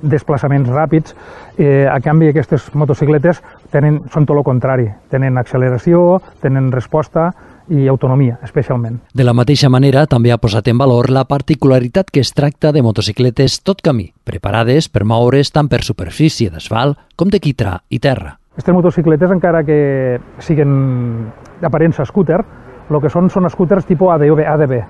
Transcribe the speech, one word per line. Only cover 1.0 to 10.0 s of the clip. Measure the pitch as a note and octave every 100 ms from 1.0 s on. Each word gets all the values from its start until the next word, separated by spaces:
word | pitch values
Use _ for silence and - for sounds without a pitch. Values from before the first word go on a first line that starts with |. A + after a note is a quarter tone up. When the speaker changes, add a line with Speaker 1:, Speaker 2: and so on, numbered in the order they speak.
| D#3+ - - - - -
Speaker 1:
Eh, | D3 C#3 C#3
a | C#3+
canvi, | C#3 D#3 D#3+
aquestes | D3 C#3+ C#3+ - C#3+
motocicletes | D3 D3 D3 D3+ D#3 E3+ - - -
tenen, | D3 D3 D3 -
són | - D3
tot | D3
lo | C#3+
contrari. | B2+ C3 C3 A#2 G2+ _
Tenen | C3+ C3+ B2+
acceleració, | B2 C3 B2+ B2+ - E3+ F3 F#3 - -
tenen | C#3+ C3+ C3
resposta | B2 A#2 D#3 D3 E3+ E3+ F3+ - - -
i | D#3 C3+
autonomia, | C3+ C3 C3 C3+ A#2+ -
especialment. | - B2+ B2+ A#2 A#2+ _
Speaker 2:
De | B2+ B2
la |
mateixa | A#2+ B2 C#3+ C#3
manera, | B2+ C#3 C3